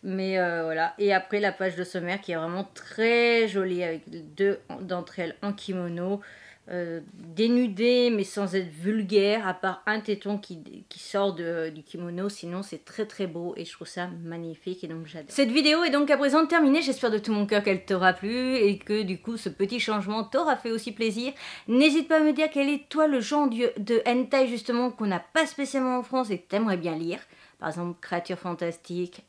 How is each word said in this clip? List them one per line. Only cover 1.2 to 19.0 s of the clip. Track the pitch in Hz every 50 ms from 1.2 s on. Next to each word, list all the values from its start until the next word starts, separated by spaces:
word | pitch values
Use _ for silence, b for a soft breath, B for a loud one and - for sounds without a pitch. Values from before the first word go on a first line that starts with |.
| 190 - 214 208
la | 208 196
page | - - 190 185 175
de | 170 185
sommaire | 175 - 185 170 175 185 196
qui | 196 -
est | 175
vraiment | 165 160 165 175 190 196 196 -
très | - - - - - 226 226 233 240 240 233 233 233 226 214
jolie | 180 196 185 185 180 175
avec | 180 170 165 156 - - 165 170 156 151 151
deux | 156 196 202 196 - - _
en-, | - -
d'entre | 190 180 185 180 175 - - -
elles | 175 170 - -
en | - 202 202
kimono. | 208 - - 185 185 175 175 170 170 175 185 202 202 202 B B B B B B B _ -
Euh, | - 180 175 170 165 165 147 -
dénudées | - 180 170 165 165 165 220 233 240 240 254 233 190 180 226 240 247 247 247 240
mais | 233 208 196
sans | 196 - 208 202 190 175
être | 190 185 170
vulgaires, | 151 156 170 196 220 220 208 185 214 202 196 202 208 226 214
à | 185
part | 180 185 - 190 180 - -
un | 214 214 220
téton | 214 - 208 202 - 202 208 202
qui, | 202 - 180 160 - - - - - _
qui | - 185
sort | - - - 196 196 202 180
de, | 160 170 165 170 165 160 160
du | 156 156
kimono, | 151 _ - 165 175 175 175 175 190 202
sinon | 202 - - 170 175 185
c'est | 202 - - 151 _
très | - - - 214
très | 208 - - 196
beau | 180 156 170 170 175 - -
et | 170
je | 165
trouve | - - 170
ça | - - 180 175 180 175 170
magnifique | 165 165 165 170 170 165 160 - _ 185 185 180
et | - 156
donc | 165 165 165
j'adore. | 156 - 165 147 -
Cette | - - 277 226
vidéo | 233 302 269 302 302 330 349
est | 320
donc | 262 285 294 285
à | 294
présent | 254 285 277 254 311 320
terminée, | 294 330 339 311 269 277 320
j'espère | 311 269 254 - - 233
de | 214 214
tout | 208 226 220
mon | 208 208
cœur | 202 214 208
qu'elle | 202 208 196 180 -
t'aura | - 196 180 180 185 180
plu | 180 190 208 233 247 254 254 262
et | 254 214 202 202 202
que | - - 208 214